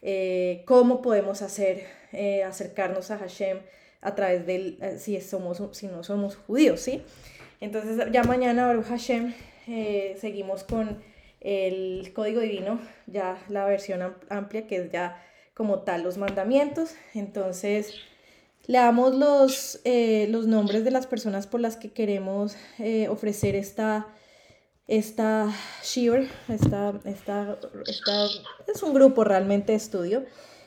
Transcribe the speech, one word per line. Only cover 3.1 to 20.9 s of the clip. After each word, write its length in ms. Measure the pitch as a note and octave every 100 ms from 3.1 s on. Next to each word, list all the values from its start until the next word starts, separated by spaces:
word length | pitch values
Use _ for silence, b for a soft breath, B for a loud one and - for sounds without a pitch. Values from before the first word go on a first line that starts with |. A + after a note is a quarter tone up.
a 80 | G#3
Hashem 400 | F#3 - G3 F#3+ - b b b
a 140 | -
través 320 | G3+ G3 F3+ F3
del, 320 | F#3 F#3+ -
eh, 160 | G3 -
si 220 | - G3
somos, 420 | F3+ G3 F3+ F3+ G3+
si 160 | - G3
no 140 | F3
somos 320 | E3+ G3+ G3+ -
judíos, 440 | - A3+ D4+ -
¿sí? 220 | - C4+ - B B B B B
Entonces 460 | G#3 G#3+ G#3+ A3 A3+
ya 100 | B3
mañana, 440 | A#3+ B3+ B3 A#3+ B3
Baruch 180 | A#3 A3
Hashem, 480 | A#3+ - A#3+ A#3+ A#3 B B B
eh, 500 | A3+ G#3+ G3+ G3 F#3+
seguimos 420 | A3 G3+ F#3+ G3
con 400 | - A3+ G#3+ G#3 B B B B
el 720 | - G3 F#3+ F#3+ F#3 F#3 F#3+
código 260 | - G#3+ A3+
divino, 400 | A3 G3+ F#3+ A#3 B B B
ya 280 | G3 F#3 F#3+ -
la 160 | G3+
versión 360 | G3 G3 G3 F3+
am-, 140 | F3+ F#3 -
amplia, 380 | G3+ G3+ G#3+ G#3+
que 80 | F#3+
es 160 | F3
ya 280 | F3 F3 B B B B
como 260 | - G#3+ G3
tal 240 | G3+ F3
los 140 | F3 F3+
mandamientos. 760 | G3+ G3 G3 C4+ D4 C#4+ E4 - -
Entonces, 800 | A3 G3+ G#3 F#3+ F3+ G#3 G#3 G#3 - b b b b b b -
le 100 | B3
damos 380 | A#3+ A#3 B3+ C4
los, 640 | D4 C#4+ C4+ C4 - -
eh, 460 | - B3 A3+ A3 G#3+
los 160 | A3+ A3
nombres 380 | A3 G3+ G#3
de 80 | A3+